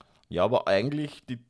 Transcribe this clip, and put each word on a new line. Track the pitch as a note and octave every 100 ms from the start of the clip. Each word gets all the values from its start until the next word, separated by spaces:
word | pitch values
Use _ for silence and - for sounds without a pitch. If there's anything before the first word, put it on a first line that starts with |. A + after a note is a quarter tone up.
| _ _ -
Ja, | E2
aber | G2 A#2+ -
eigentlich | G2 A#2+ D3 D3+ - -
die | B2 -